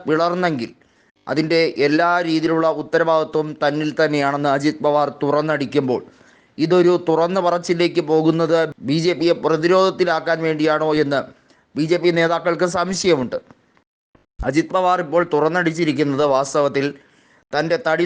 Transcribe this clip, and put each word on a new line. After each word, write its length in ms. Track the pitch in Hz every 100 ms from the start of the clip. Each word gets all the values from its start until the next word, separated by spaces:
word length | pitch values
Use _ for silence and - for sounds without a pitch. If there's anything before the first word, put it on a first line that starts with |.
| 147
പിളർന്നെങ്കിൽ 680 | 160 170 175 180 135 113 - _ _ _ _ -
അതിൻ്റെ 320 | 139 160 165 165 - 143
എല്ലാ 240 | 156 175 175 165
രീതിയിലുള്ള 400 | 160 160 160 160 151
ഉത്തരവാദിത്വം 680 | 147 165 165 160 156 156 151 151
തന്നിൽ 280 | 147 147 151 156
തന്നെയാണെന്ന് 500 | 156 147 139 143 143 139
അജിത് 260 | 147 147 147
പവാർ 220 | 147 139 -
തുറന്നടിക്കുമ്പോൾ, 800 | 143 147 156 147 127 143 131 110 - - _ _ _ -
ഇതൊരു 360 | 160 180 175 175 175
തുറന്ന 300 | 160 170 190 175
പറച്ചിലേക്ക് 560 | 175 170 170 170 170 151
പോകുന്നത് 500 | 160 156 165 160 165 156 - 123
ബി 100 | 160 170
ജെ 80 | 143
പിയെ 160 | 170 139 143
പ്രതിരോധത്തിലാക്കാൻ 920 | 160 170 185 190 180 180 160 151 165 160
വേണ്ടിയാണോ 420 | 156 156 151 156 151
എന്ന് 180 | 139 139 - - _ _ _ -
ബി 80 | 156
ജെ 80 | 170
പി 60 | 175 170
നേതാക്കൾക്ക് 500 | 165 165 170 160 175 180
സംശയമുണ്ട്. 600 | 180 185 190 147 120 - - - _ _ _ _ _ _ _ - 123
അജിത് 260 | 143 160
പവാർ 240 | 185 180 180 156
ഇപ്പോൾ 180 | 165 170
തുറന്നടിച്ചിരിക്കുന്നത് 920 | 147 156 180 165 160 160 135 147 135 147
വാസ്തവത്തിൽ 520 | 135 139 156 143 143 139 139 _ _ _ _ _
തൻ്റെ 240 | 143 160 165 165
തടി 200 | 160